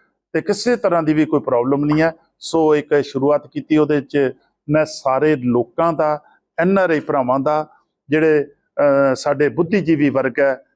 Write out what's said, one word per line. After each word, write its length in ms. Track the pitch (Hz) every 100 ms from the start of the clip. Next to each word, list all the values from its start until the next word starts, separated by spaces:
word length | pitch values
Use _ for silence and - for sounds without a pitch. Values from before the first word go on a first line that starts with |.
| _ _ _
ਤੇ 80 | 160
ਕਿਸੇ 340 | - 202 240 240
ਤਰ੍ਹਾਂ 280 | 196 175
ਦੀ 100 | 151
ਵੀ 120 | 151 151
ਕੋਈ 140 | 151
ਪ੍ਰੋਬਲਮ 460 | - 120 127 143 147
ਨਹੀਂ 160 | 151
ਹੈ। 120 | 165 160 _ _
ਸੋ 360 | - 165 156 151
ਇੱਕ 260 | 143 147
ਸ਼ੁਰੂਆਤ 460 | 135 135 139 147 -
ਕੀਤੀ, 300 | - - 156
ਉਹਦੇ 240 | 147 147
'ਚ 300 | - 147 131 127 _ _ -
ਮੈਂ 160 | 151 156
ਸਾਰੇ 500 | - 135 131 151 147
ਲੋਕਾਂ 580 | 123 123 120 - 165
ਦਾ, 300 | 160 156 151 _ _ _ -
ਐਨ 200 | 180 196
ਆਰ 100 | 180
ਆਈ 100 | 156
ਭਰਾਵਾਂ 400 | - 139 123 135
ਦਾ, 280 | 139 151 156 _ _ _ -
ਜਿਹੜੇ, 380 | 156 160 151 143 _ _ -
ਅਹ, 360 | 143 139 139 127
ਸਾਡੇ 340 | 147 139 147
ਬੁੱਧੀਜੀਵੀ 600 | 117 175 202 156 151 143
ਵਰਗ 300 | 127 131 120
ਹੈ 220 | 139 127 _